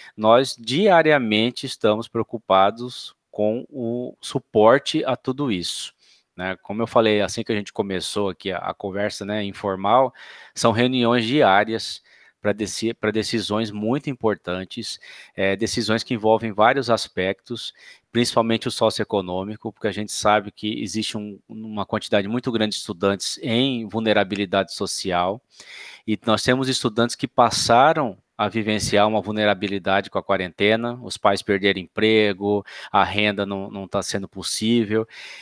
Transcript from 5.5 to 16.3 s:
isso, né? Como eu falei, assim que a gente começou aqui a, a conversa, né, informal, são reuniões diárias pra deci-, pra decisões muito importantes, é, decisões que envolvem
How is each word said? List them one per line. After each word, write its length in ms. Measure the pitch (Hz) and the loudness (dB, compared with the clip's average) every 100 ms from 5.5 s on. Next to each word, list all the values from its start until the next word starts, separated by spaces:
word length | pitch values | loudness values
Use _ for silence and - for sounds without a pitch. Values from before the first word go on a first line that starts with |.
isso, 400 | 92 85 - - - _ _ _ | -2 -4 -8 -12 -16 _ _ _
né? 220 | - 92 92 | -10 -8 -8
Como 180 | - 104 | -8 -4
eu 60 | 117 | 2
falei, 340 | 120 110 104 | 4 4 4
assim 240 | 95 - | 0 -4
que 80 | 110 | -4
a 20 | |
gente 200 | 107 98 | -4 -4
começou 560 | - 98 92 85 104 101 | -6 -4 -4 -4 -4 -4
aqui 200 | 90 98 | -4 -8
a, 60 | 90 | -6
a 160 | 92 | -8
conversa, 540 | 90 101 95 104 - 101 | -8 -8 -6 -6 -6 -6
né, 180 | 107 | -6
informal, 680 | 101 92 101 95 98 123 131 - - - - | -6 -6 -6 -2 2 4 2 -2 -18 -20 -18
são 180 | - 117 | 0 2
reuniões 540 | 110 123 131 117 120 113 | 4 2 2 2 2 2
diárias 760 | 147 113 95 107 110 - - _ _ - _ | 2 4 4 2 -2 -6 -12 _ _ -20 _
pra 120 | 104 | -4
deci-, 420 | 104 101 - 110 | -2 -4 -4 -6
pra 160 | 110 107 | -2 -2
decisões 600 | 107 104 117 95 104 113 | 0 0 -2 -2 -2 -2
muito 380 | 104 107 139 143 | -4 -2 -2 -4
importantes, 920 | 127 110 98 - 90 95 - 110 - - - - - | -2 -2 -2 -4 -8 -8 -10 -10 -12 -16 -20 -16 -2
é, 180 | 98 | -2
decisões 480 | 98 110 - 107 113 | 0 -2 -2 -2 -2
que 120 | - | -2
envolvem 380 | 120 110 | -2 2